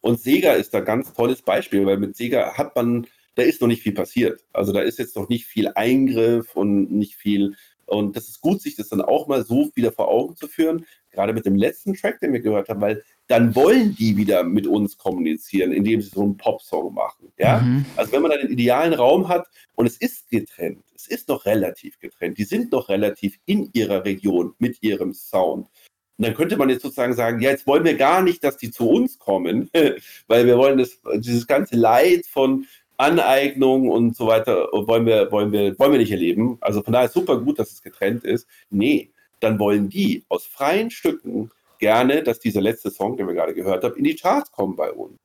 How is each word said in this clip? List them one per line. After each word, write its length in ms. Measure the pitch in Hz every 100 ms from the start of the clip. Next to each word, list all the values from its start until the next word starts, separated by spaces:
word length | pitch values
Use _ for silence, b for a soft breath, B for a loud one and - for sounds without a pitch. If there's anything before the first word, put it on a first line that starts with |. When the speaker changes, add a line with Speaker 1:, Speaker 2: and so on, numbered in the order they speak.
Speaker 1:
und 200 | - 117
Sega 340 | 127 160 180
ist 180 | 110 98
da 60 | 110
ganz 320 | 92 113 131
tolles 300 | - 120 127
Beispiel, 420 | - 101 - 101 98
weil 120 | 98
mit 180 | 101 -
Sega 380 | 120 127 - -
hat 180 | 139
man, 320 | - 120 120 117 b b
da 80 | -
ist 180 | 123 -
noch 80 | 120
nicht 140 | 117
viel 100 | -
passiert. 520 | 98 92 - 110 - _
Also 200 | - 101
da 80 | 98
ist 180 | 87 -
jetzt 180 | 120 -
noch 120 | 98
nicht 180 | 120 -
viel 220 | 107 104
Eingriff 880 | - 113 131 135 113 113 120 113 -
und 340 | 101 101 95
nicht 260 | 98 101 -
viel. 380 | 104 101 101 101 B B -
Und 300 | 104 104 101
das 120 | 110
ist 120 | -
gut, 220 | 156 196
sich 140 | - -
das 120 | 107
dann 140 | 101
auch 260 | - 143 151
mal 160 | 135
so 260 | 113 120 294
wieder 180 | - 92
vor 160 | - -
Augen 280 | 113 139 165
zu 120 | 147
führen, 380 | - 160 170 165 b _
gerade 240 | - 101
mit 100 | 113
dem 100 | 104
letzten 380 | 98 117 - -
Track, 240 | 190 - -
den 120 | -
wir 80 | 127
gehört 300 | 107 104 98
haben, 100 | 104
weil 220 | 104 107 b b _
dann 280 | 117 120
wollen 400 | 110 156 254 220
die 220 | - 113 101
wieder 260 | 101 95
mit 240 | 87 101 98
uns 300 | 101 101 -
kommunizieren, 760 | - 92 80 80 - 98 90
indem 300 | 78 101 113
sie 80 | 101
so 140 | 95
einen 160 | 101 98
Popsong 560 | - - - 82 82
machen. 360 | - - - - _
Ja? 220 | - 117
Speaker 2:
Mhm. 240 | 123 131 139
Speaker 1:
Also 180 | - 110
wenn 100 | 127
man 80 | 160
dann 100 | 147
einen 100 | 135
idealen 420 | 123 120 127 165
Raum 340 | 160 - 190 180
hat 200 | 175 - b b
und 100 | - 117
es 120 | -
ist 320 | 247 - _
getrennt, 520 | 113 - - 85 - _
es 120 | _ -
ist 220 | 120 -
noch 160 | 131
relativ 540 | 101 107 92 - - _
getrennt, 400 | - _ 87 -
die 60 |
sind 280 | 104 214 240
noch 160 | 135 -
relativ 500 | 98 107 101 101 -
in 240 | - 202 -
ihrer 300 | 120 104 98
Region 500 | 98 95 101 87 85 -
mit 240 | 120 120
ihrem 300 | 110 98 92
Sound. 560 | 92 - 98 87 98 98 b b _ _ _
Und 100 | 113
dann 80 |
könnte 220 | 110 170 214
man 120 | 135
jetzt 140 | 127
sozusagen 300 | 139 - 123
sagen, 260 | 120 117 117
„Ja, 80 | 127
jetzt 160 | 139 -
wollen 180 | 143
wir 120 | 170 170
gar 260 | 135 180
nicht, 220 | 185 175
dass 120 | 147 135
die 140 | 117
zu 180 | - 117
uns 300 | 185 254 -
kommen, 500 | - 98 87 107 156
<laughs> 520 | 170 147 - - - _
weil 180 | 117 120
wir 100 | 120
wollen 200 | 135 135
das, 220 | 123 - - 107
dieses 300 | 120 120 117
ganze 300 | 139 - 117
Leid 480 | 113 120 165 180 -
von 400 | - 135 135 135 B B _
Aneignung 920 | 139 170 117 135 143 139 131 131 127
und 240 | 95 117 113
so 120 | 113
weiter, 400 | 113 110 95 -
wollen 340 | 104 104 117 117
wir, 260 | 110 98
wollen 180 | 104 104
wir, 240 | 104 101 95
wollen 140 | 139
wir 60 | 143
nicht 140 | 107
erleben.“ 460 | 98 85 87 120 120
Also 220 | - 104
von 100 | -
daher 160 | 117 123
super 320 | - 185 120
gut, 180 | 120 294
dass 140 | 214
es 100 | -
getrennt 420 | - - 196 160
ist. 220 | - 120 - b b
Nee, 400 | 101 113 - - _ _ _
dann 180 | 113 110
wollen 300 | 104 104 98
die 360 | - - - _
aus 180 | - -
freien 440 | - 139 190 233
Stücken 580 | - 170 - - 104 113 _ _ _
gerne, 440 | 104 113 127 147
dass 160 | 107 113
dieser 220 | 117 101
letzte 300 | 98 117 104
Song, 260 | - 98 127
den 100 | 95
wir 80 |
gerade 200 | 87 82
gehört 280 | 85 90 92
haben, 140 | 123 -
in 80 |
die 100 | 143
Charts 380 | 156 180 269 285
kommen 240 | - 98 87
bei 160 | 76
uns. 240 | - - -